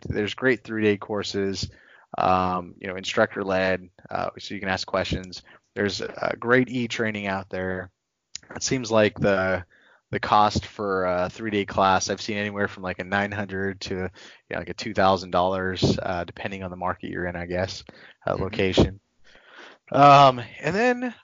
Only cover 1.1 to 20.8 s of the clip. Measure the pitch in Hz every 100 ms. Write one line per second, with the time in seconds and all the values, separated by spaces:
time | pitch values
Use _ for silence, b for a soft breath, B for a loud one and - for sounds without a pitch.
1.1 | 104 92 101 98 95 - b b b b
2.1 | - 95 92 92 90 87 - 98 92 95
3.1 | - 107 98 98 92 95 92 90 _ -
4.1 | 92 92 - - 101 98 92 - 95 90
5.1 | 95 92 87 - B _ - 104 98 -
6.1 | - - - 117 127 123 127 117 - 110
7.1 | 104 101 95 95 92 92 92 92 _ _
8.1 | _ _ - - - - 135 113 110 107
9.1 | - 107 95 95 92 - b b b -
10.1 | 101 - 107 104 - - - 101 95 90
11.1 | 90 90 - 113 104 98 - 95 92 -
12.1 | 98 - 104 104 101 101 - 92 90 90
13.1 | 101 101 101 98 95 98 95 - 92 92
14.1 | - B B - 85 87 87 113 104 95
15.1 | 95 92 90 90 95 92 90 - - 95
16.1 | 87 87 - 104 98 92 90 90 90 95
17.1 | 90 90 87 87 90 95 - - B B
18.1 | B - 95 95 - 95 - 92 98 _
19.1 | _ - B B B B B - - 143
20.1 | 139 139 123 117 - 156 190